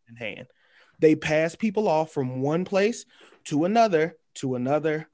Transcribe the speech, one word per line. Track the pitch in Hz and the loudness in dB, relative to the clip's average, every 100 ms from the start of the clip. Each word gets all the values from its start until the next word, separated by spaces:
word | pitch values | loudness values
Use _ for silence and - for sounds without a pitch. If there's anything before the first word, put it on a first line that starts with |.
| _ | _
in | 117 | -14
hand. | 110 - - _ _ _ _ _ | -12 -12 -18 _ _ _ _ _
They | 156 151 | 4 4
pass | 156 156 165 - | 2 0 0 -2
people | 220 202 208 | -4 0 0
off | 156 156 | 0 0
from | 147 127 127 | -4 -4 -2
one | 139 165 185 | -2 0 0
place | 190 208 233 - _ - _ - | 0 0 -2 -12 _ -20 _ -4
to | 147 175 | -2 2
another, | 226 226 160 165 - _ - | 2 4 2 0 -4 _ -8
to | 135 123 | -6 -2
another, | 127 151 156 156 156 | 0 0 0 -4 -6